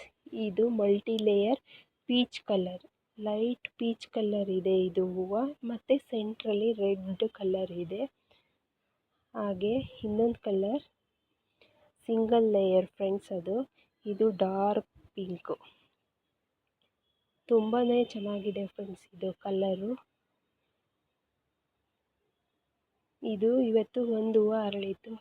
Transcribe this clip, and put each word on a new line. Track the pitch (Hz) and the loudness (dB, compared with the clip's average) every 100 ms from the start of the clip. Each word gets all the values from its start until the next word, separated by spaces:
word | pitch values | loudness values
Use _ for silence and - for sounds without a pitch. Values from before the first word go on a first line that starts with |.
| - _ - 226 | -20 _ -12 -6
ಇದು | 214 185 233 | -2 2 2
ಮಲ್ಟಿ | 226 202 202 233 220 | 4 4 2 2 0
ಲೇಯರ್ | 214 202 208 269 _ - _ _ - | 4 4 4 0 _ -20 _ _ 0
ಪೀಚ್ | 247 247 - | 2 2 -2
ಕಲರ್, | - 196 180 185 - _ _ - | -2 0 -2 -6 -16 _ _ -8
ಲೈಟ್ | 208 214 233 247 - - | -4 -2 -2 -4 -10 -4
ಪೀಚ್ | 233 226 - | -4 -4 -6
ಕಲರ್ | 233 214 208 196 | -2 0 0 0
ಇದೆ | 185 185 190 | 0 2 2
ಇದು | 185 180 185 | 2 0 0
ಹೂವು, | 185 185 208 269 294 | -2 -2 -2 -2 -6
ಮತ್ತು | 233 233 - 277 | -8 -4 0 0
ಸೆಂಟ್ರಲ್ಲಿ | - 226 214 226 220 208 226 | 0 -6 -4 -6 -2 0 0
ರೆಡ್ | 214 196 196 190 185 220 | 2 0 0 -4 -2 -4
ಕಲರ್ | - 196 190 185 175 | -2 -2 -2 -4 -6
ಇದೆ. | 170 196 269 _ _ _ _ _ _ _ _ _ _ _ _ 233 | -8 -6 -8 _ _ _ _ _ _ _ _ _ _ _ _ -6
ಹಾಗೆ | 208 185 202 254 262 - | -4 -2 -2 -2 -4 -8
ಇನ್ನೊಂದು | 214 208 233 233 | -4 0 0 0
ಕಲರ್ | 220 196 196 285 - _ _ _ _ _ _ _ _ _ _ _ - | -2 -2 0 -4 -8 _ _ _ _ _ _ _ _ _ _ _ -2
ಸಿಂಗಲ್ | 226 220 233 226 | 0 4 4 4
ಲೇಯರ್ | 202 190 185 180 | 4 4 4 2
ಫ್ರೆಂಡ್ಸ್ | - 196 202 - | -2 -4 -4 -6
ಅದು, | 190 170 220 269 _ _ _ 214 | -8 -4 -4 -6 _ _ _ -6
ಇದು | 202 220 185 | 0 2 2
ಡಾರ್ಕ್ | 190 190 202 208 - _ _ | 0 2 0 0 -4 _ _
ಪಿಂಕು. | - 190 175 - - - _ _ _ _ _ _ _ _ _ _ _ _ _ _ _ _ _ - | -10 -8 -8 -8 -10 -12 _ _ _ _ _ _ _ _ _ _ _ _ _ _ _ _ _ 0
ತುಂಬಾ | 233 214 240 240 240 240 | 2 4 2 2 2 0
ಚೆನ್ನಾಗಿದೆ | 220 202 208 202 196 196 | -4 -6 -6 -4 -6 -6
ಫ್ರೆಂಡ್ಸ್ | - 202 180 _ | -10 -12 -14 _
ಇದು | 180 190 175 | -10 -8 -6
ಕಲರು. | 202 190 196 185 202 262 _ _ _ _ _ _ _ _ _ _ _ _ _ _ _ _ _ _ _ _ _ _ _ _ _ _ _ _ _ _ _ _ | -4 -2 0 -2 -4 -8 _ _ _ _ _ _ _ _ _ _ _ _ _ _ _ _ _ _ _ _ _ _ _ _ _ _ _ _ _ _ _ _
ಇದು | 233 208 220 254 | -8 0 2 4
ಇವತ್ತು | 240 220 208 247 233 | 4 2 0 -2 -2
ಒಂದು | 220 220 220 | -2 2 2
ಹೂವು | 214 220 | 2 0
ಅರಳಿತು. | 208 202 196 196 226 226 | -2 -4 -6 -8 -12 -16